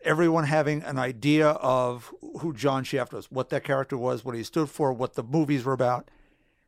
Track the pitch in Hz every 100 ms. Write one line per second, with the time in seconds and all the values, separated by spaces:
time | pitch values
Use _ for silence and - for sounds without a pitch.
0 | 170 156 170 165 143 156 147 147 139 135
1 | 127 117 139 151 151 156 131 127 123 123
2 | - - - 285 165 117 139 135 127 135
3 | 120 104 - 131 127 143 - 139 135 131
4 | 123 123 127 117 107 165 147 - 143 120
5 | 127 - 117 156 147 143 123 131 123 123
6 | - _ _ _ _ _